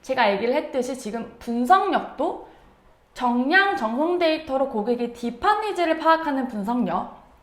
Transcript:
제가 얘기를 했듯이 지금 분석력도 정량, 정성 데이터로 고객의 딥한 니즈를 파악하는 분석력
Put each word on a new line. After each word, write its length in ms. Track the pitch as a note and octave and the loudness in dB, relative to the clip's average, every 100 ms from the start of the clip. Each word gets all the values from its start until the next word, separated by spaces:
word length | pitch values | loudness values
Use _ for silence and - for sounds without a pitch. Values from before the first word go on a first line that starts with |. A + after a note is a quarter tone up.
제가 280 | - C4 A3 | -4 2 2
얘기를 220 | G3 A#3 | 2 0
했듯이 420 | C4+ D4 C4+ B3 C4 | 0 -2 -4 -4 -6
지금 380 | G#3+ A3+ A3 - | -6 -8 -10 -12
분석력도 1080 | - A#3 B3 F#4+ G4+ B3+ - - D#4+ - - - - _ _ _ _ | -6 -2 4 4 6 -2 -4 -4 -4 -4 -14 -20 -20 _ _ _ _
정량, 640 | - B3+ A#3+ C4 F4+ G4 F#4+ | -4 0 2 4 4 4 0
정성 420 | A3 A#3 D#4+ F4 | -2 0 0 2
데이터로 500 | E4 D#4 D#4 C4+ C4+ | 2 2 -2 -2 0
고객의 440 | A3 G#3 A#3+ A#3+ | -2 -2 -2 -2
딥한 500 | - A#3+ - G4 G#4 | -6 -8 -2 0 0
니즈를 360 | G#4+ F4 E4+ D#4+ | 0 -2 0 2
파악하는 480 | D#4 D#4+ D4+ C4+ B3 | 2 2 2 -2 -4
분석력 760 | G#3+ G3 B3 F#3+ F3 - - - - | -6 -4 -2 0 -2 -6 -14 -20 -20